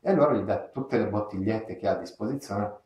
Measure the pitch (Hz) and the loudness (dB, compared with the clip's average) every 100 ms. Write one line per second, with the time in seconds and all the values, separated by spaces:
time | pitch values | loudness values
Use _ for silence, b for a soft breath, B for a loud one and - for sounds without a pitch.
0 | 196 185 - 107 95 - - - 135 113 | 4 6 6 4 0 -2 -2 -8 -2 0
1 | 98 104 104 95 98 110 - 90 98 - | 2 -2 -2 -2 0 -2 -4 -4 0 0
2 | 85 - 110 139 - 101 104 - | -2 -8 -6 -6 -4 -4 -4 -6